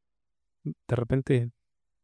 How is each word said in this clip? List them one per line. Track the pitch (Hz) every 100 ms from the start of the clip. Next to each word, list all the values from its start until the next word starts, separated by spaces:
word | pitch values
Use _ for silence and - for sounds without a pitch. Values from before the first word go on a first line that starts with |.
| _ _ _ _ _ _
De | 151 - - 110
repente, | 117 131 131 131 120 - _ _ _ _